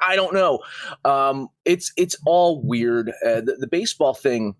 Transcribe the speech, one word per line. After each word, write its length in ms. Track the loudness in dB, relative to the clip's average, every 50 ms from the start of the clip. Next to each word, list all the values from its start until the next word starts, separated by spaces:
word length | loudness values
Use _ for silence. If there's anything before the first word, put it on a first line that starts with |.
I 140 | 0 0 0
don't 180 | 0 0 0 2
know. 240 | 2 2 2 2 0 -4 -10 -16 -16 -14 -14 -8 -2 0
Um, 460 | 0 2 2 2 0 0 -2 -6 -10 _ _ 0
it's, 280 | 2 2 2 0 -4 -2
it's 200 | -2 -2 -2 -2 -2 0
all 340 | 2 4 4 4 4 2 0
weird. 480 | -2 -2 0 0 0 0 0 0 -2 -4 -4 -2 0
Uh, 180 | 0 0 0
the, 140 | 0 -2 -4 -4
the 80 | -4 -4
baseball 440 | -2 -2 -2 -2 -2 0 0 0 0
thing 420 | 0 0 0 0 0 -2 -4 -6